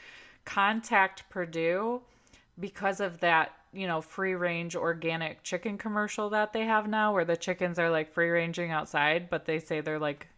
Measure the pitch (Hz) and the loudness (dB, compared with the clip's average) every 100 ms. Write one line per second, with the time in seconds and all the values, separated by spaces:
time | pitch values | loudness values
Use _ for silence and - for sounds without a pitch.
0 | - - - - - 202 196 226 226 214 | -20 -20 -20 -18 -4 2 2 2 2 4
1 | 190 - - 190 170 165 165 180 226 247 | 4 0 -10 -6 -4 0 0 0 -2 -6
2 | - _ _ - _ - 190 - 196 190 | -10 _ _ -20 _ -12 -12 -4 -2 0
3 | 196 165 170 160 151 - _ 190 185 160 | -4 0 4 4 4 -4 _ -6 -4 -2
4 | 160 - 190 185 175 170 170 175 165 165 | -4 -4 -2 0 0 -2 -4 -2 -2 0
5 | 165 165 160 - - 180 220 202 220 208 | -2 -2 -4 -8 -6 -4 -4 -6 -4 -2
6 | 208 - 208 214 214 220 220 214 208 214 | -2 -2 0 0 0 0 2 2 2 2
7 | 214 196 170 170 - 180 180 170 170 160 | 2 2 2 0 -2 -2 -2 2 2 2
8 | 156 - 170 170 165 170 170 156 151 151 | 0 0 2 2 2 -2 -2 -2 0 2
9 | 147 170 175 160 - 160 - 156 156 151 | 2 2 0 -6 -2 -4 -2 -4 -2 -2
10 | 151 143 - | -2 -4 -10